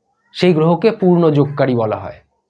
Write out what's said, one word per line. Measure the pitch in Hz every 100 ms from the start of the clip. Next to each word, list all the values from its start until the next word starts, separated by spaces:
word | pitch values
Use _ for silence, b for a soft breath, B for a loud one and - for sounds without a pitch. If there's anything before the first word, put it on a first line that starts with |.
| _ _ _
সেই | - 180
গ্রহকে | 156 160 170 220
পূর্ণ | 208 180 175 165
যোগকারী | 147 143 147 135
বলা | 117 110 101
হয়। | 87 - _ _